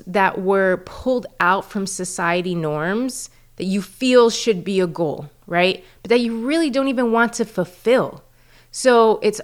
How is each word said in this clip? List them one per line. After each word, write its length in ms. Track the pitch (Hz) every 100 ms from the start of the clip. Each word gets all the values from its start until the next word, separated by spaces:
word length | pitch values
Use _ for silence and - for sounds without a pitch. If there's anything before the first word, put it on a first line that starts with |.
| -
that 340 | 190 190 -
were 400 | 185 196 190 185 -
pulled 420 | - 254 254 190 -
out 320 | 175 190 -
from 160 | 208 190
society 680 | - 180 - 175 175 180 170
norms 760 | 156 151 165 208 262 240 - _ _ -
that 80 |
you 180 | 185 196
feel 480 | 185 - 254 247 233
should 340 | 226 - 190
be 160 | 160 190
a 60 | 180
goal, 440 | 156 160 147 147 _ -
right? 380 | 170 185 185 - _
But 60 | 190
that 100 | 240
you 260 | 233 226 233
really 240 | 320 320
don't 180 | 254 269
even 240 | 247 247
want 220 | 226 233
to 100 | -
fulfill. 800 | 220 - 175 - - 254 139 - _ _ _ - _
So 500 | - 262 233 226 208
it's 180 | 208 208